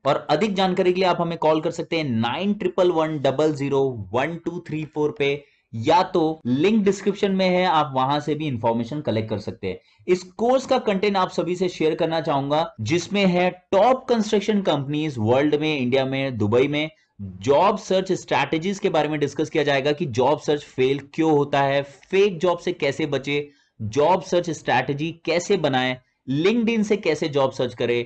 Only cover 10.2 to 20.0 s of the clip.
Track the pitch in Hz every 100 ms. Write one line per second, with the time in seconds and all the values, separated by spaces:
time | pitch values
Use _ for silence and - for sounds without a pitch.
10.2 | - - 233 262 254 262 233 190 202 196
11.2 | 185 - 165 180 180 - 156 160 160 165
12.2 | 160 139 139 151 165 - 110 170 - 202
13.2 | 196 175 180 180 _ 196 233 254 - 240
14.2 | 208 208 202 202 185 147 135 151 156 123
15.2 | 107 127 151 147 156 147 123 131 131 135
16.2 | 135 120 104 120 147 147 156 - _ -
17.2 | 98 92 104 143 190 202 - 190 190 170
18.2 | - 139 139 160 175 196 190 165 147 151
19.2 | 143 - 151 160 143 139 139 151